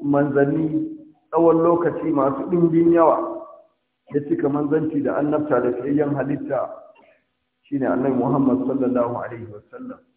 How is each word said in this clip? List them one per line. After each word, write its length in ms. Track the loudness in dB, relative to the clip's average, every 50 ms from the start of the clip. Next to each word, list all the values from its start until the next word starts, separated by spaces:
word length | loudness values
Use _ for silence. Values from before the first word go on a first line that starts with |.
| 0
manzanni 880 | 0 2 2 2 2 2 2 2 2 2 -2 -2 -2 -2 -4 -4 -6 -10 -14 -18 -20 _ _ _ _
tsawon 260 | 0 4 4 4 4 4
lokaci 500 | 4 4 2 2 0 -2 -2 -2 -4 -2
masu 320 | 0 0 0 0 -2 -4 -4 -2
ɗimbin 420 | 2 2 4 4 4 4 4 6
yawa. 360 | 6 6 6 6 4 2 -2 -6 -8 -12 -14 -16 -20 -20 _ _ _ _ _ _ _ _ _ _ -6
Ya 60 | -6 -2 -2
cika 200 | -2 0 0 -2
manzanci 520 | 0 -2 -2 0 0 0 0 -2 -4 -2
da 140 | -2 -2 -2
annabta 440 | -2 -2 0 0 -2 0 0 0 0
da 120 | 0 0
fiyayyen 420 | -2 -4 -4 -2 0 0 0 0 -2
halitta, 540 | -4 -2 -4 -4 -6 -6 -6 -4 -4 -4 -6 -10 -18 -20 -20 -20 _ _ _ _ _ _ _ _ _ _ _ _ _
shi 160 | _ _ -6 -4
ne 80 | -2
Annabi 280 | 0 0 0 0 0 0
Muhammad 520 | 0 0 0 2 2 2 2 2 0 0 -2
sallallahu 480 | -2 0 -2 0 0 0 -2 -2 -4
alaihi 300 | -8 -8 -10 -12 -14 -16 -16
wasallam. 500 | -18 -20 _ _ -20 -18 -16 -16 -16 -18 _ _ _